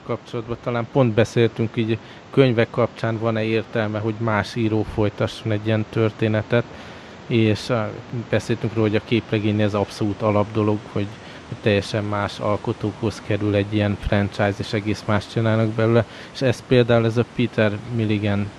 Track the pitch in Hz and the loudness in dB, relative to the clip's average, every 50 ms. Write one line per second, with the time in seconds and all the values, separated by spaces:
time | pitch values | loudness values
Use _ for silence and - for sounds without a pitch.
0 | - - 117 - - - - 123 107 110 117 - - 127 120 117 117 - - 139 | -4 -6 -8 -8 -8 -8 -8 -8 -6 -8 -8 -8 -6 -4 -2 -2 -2 0 2 4
1 | 127 117 104 117 107 - - 123 117 110 - - 117 110 - 120 110 110 113 - | 4 4 6 4 2 4 4 4 2 2 2 0 -4 -2 -2 -2 0 0 -2 -4
2 | - - - - - - - 139 135 127 113 113 113 - - 123 117 - - - | -6 -10 -20 -20 -16 -2 2 4 4 6 4 2 2 2 2 0 0 0 0 -2
3 | - 113 113 107 113 117 110 110 110 110 110 110 98 - - 117 107 107 107 104 | -4 -4 -2 -2 -2 -2 0 0 0 0 0 0 -2 -2 -2 -2 -2 -2 -2 -2
4 | 107 113 107 107 113 113 107 101 104 - - 123 113 107 110 110 101 - - 113 | -2 -2 -2 -2 0 0 2 2 0 0 -2 0 0 2 2 0 -2 -2 0 0
5 | 107 104 - - 117 - - - - 110 110 104 107 110 110 107 107 - - 117 | 0 0 0 -2 -2 -4 -4 -4 -4 -4 -4 -2 0 0 0 0 0 -2 0 0
6 | 113 107 - - 113 110 110 107 107 - 123 120 - - - - - - - - | 0 0 0 0 0 0 2 0 0 2 2 0 0 -2 -6 -18 -16 -16 -18 -18
7 | - - - - - - 127 113 113 107 104 - - - 127 113 107 104 104 - | -18 -18 -18 -14 -4 0 2 4 4 4 2 2 0 -2 -2 -2 -2 -4 -6 -10
8 | - - 131 120 110 - 117 107 - - 117 - - 107 104 113 110 107 104 104 | -12 -10 -8 -8 -4 -2 -2 -2 0 -2 -2 -2 -2 -2 0 2 2 2 2 0
9 | - - 123 110 - - 113 107 101 110 104 107 107 101 104 101 98 - - - | 0 0 0 0 0 0 -2 0 2 2 2 2 2 2 2 0 0 -2 -2 -2
10 | 110 104 95 - 113 107 101 104 104 110 110 110 107 107 107 107 - - - 107 | -2 -2 -2 0 0 2 2 2 2 0 0 0 2 2 0 0 -4 -6 -4 -4
11 | 101 101 - - - - - - - - 113 - - 113 101 101 - - - 110 | -4 -6 -8 -14 -16 -18 -18 -16 -14 -14 -8 -2 0 2 2 2 0 -2 -4 -4
12 | 101 104 104 101 101 95 - - - 104 104 95 - 120 110 - - 104 95 - | -2 -2 -2 -2 -2 -4 -4 -4 -2 -2 -2 -2 -2 -4 -4 -2 -4 -6 -4 -2
13 | 120 104 - - - - 110 101 107 104 101 101 101 104 107 104 104 101 101 - | -4 -4 -4 -4 -4 -2 -2 0 0 2 2 2 0 2 0 2 2 2 0 -2
14 | - - 107 101 101 98 - - 107 104 101 - 98 - 117 107 98 107 101 - | -2 0 2 2 2 0 0 0 0 0 0 -2 -6 -4 -4 -4 -2 -2 -4 -4
15 | - - 107 101 - - - 117 113 110 110 113 113 110 110 113 110 113 117 117 | -2 -2 -2 -2 -2 -2 -2 0 0 2 2 2 2 0 0 2 2 4 4 4
16 | 113 - - - - - - - 135 123 110 - - - 131 123 120 117 117 117 | 2 0 -4 -16 -18 -14 -6 -2 0 0 0 0 0 2 4 4 6 6 4 4
17 | 113 113 110 123 113 - - - 120 107 - - 107 104 104 104 117 120 120 113 | 4 2 2 0 0 0 0 -2 -2 0 2 2 2 2 2 -2 -6 -4 -2 0
18 | 110 107 107 101 107 104 101 101 101 101 - | 0 0 0 0 0 0 0 0 -2 -4 -6